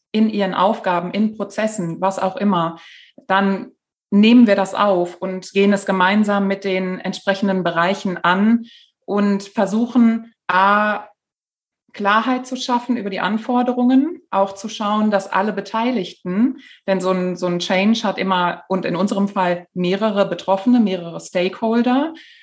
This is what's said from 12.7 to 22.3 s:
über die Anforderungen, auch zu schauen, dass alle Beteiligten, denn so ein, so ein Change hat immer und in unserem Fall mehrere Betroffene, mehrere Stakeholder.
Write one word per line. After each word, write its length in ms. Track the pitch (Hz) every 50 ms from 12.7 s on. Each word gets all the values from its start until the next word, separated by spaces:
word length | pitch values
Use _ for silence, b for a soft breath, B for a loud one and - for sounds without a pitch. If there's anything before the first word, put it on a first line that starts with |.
| 247 240 - - 247 -
über 100 | 196 202
die 120 | 190 -
Anforderungen, 1000 | - - 214 226 - - 247 247 254 254 247 254 247 247 262 262 294 320 359 - - _
auch 220 | - 196 196 196 -
zu 160 | - - 214
schauen, 420 | - - 220 202 214 214 214 214
dass 220 | 208 196 196 - -
alle 220 | 185 202 214 -
Beteiligten, 1040 | 202 196 - - 220 233 247 254 214 180 - - - - 180 175 202 233 302 B B B B B B _
denn 140 | 196 190 190
so 100 | 180 185
ein, 260 | 185 185 185 180 180
so 100 | 175 180
ein 120 | 180 175 175
Change 440 | 175 - 196 185 196 214 226 220 -
hat 160 | 202 190 -
immer 460 | 190 190 190 180 180 175 - - - -
und 160 | 190 185 -
in 120 | - 170
unserem 320 | 165 190 202 214 196 196 196
Fall 380 | - 202 185 175 175 175 175 - -
mehrere 560 | 180 180 175 190 196 220 220 202 202 196 -
Betroffene, 500 | 180 170 - - 190 190 - 247 247 247
mehrere 400 | 220 196 185 175 170 170 165 165
Stakeholder. 920 | - - - 185 175 190 190 - - 220 226 233 233 247 247 269 294 330 320 B B B